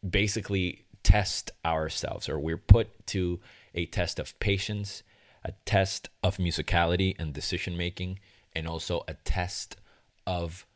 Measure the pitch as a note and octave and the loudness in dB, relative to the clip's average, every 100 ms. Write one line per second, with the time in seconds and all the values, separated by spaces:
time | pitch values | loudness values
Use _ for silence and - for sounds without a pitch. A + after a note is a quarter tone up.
0 | G2 G2 G#2+ A2 - G2 F2+ - _ - | 0 0 2 -2 -2 -2 -2 -6 _ 0
1 | - G#2+ G2 - - - D#2+ D#2+ D#2 - | 6 6 4 -4 -8 -4 -2 0 -2 -4
2 | - - - D2 D#2 E2 - A#2 A2 - | -6 -6 -4 -4 -2 -4 8 8 8 -8
3 | - G2 F2+ F2 - - - - E2+ - | -6 -2 -2 -4 -8 -20 -10 -6 -4 -2
4 | F2 - C#2 - G#2 G2 - G#2 G2+ - | -4 -4 -10 -4 -2 -2 -2 -6 -8 -10
5 | - _ _ _ - - - G2+ F#2+ - | -18 _ _ _ -12 -10 0 2 2 -2
6 | - _ F#2+ - F2 E2 D#2 F2 E2+ F2+ | -12 _ -2 0 -2 -2 0 2 2 2
7 | F#2 - E2 D2 - F2 - F2 F2 - | 0 -2 -8 -6 -6 -6 -6 -6 -6 -6
8 | F2+ F#2 _ _ _ E2+ D#2+ E2 - F2 | -8 -8 _ _ _ -8 -6 -8 -4 -4
9 | - - - F#2+ F2 - - - - _ | -4 -12 -2 -2 -2 -6 -12 -16 -20 _
10 | _ _ - F2 E2+ E2+ - | _ _ -6 -4 -4 -8 -18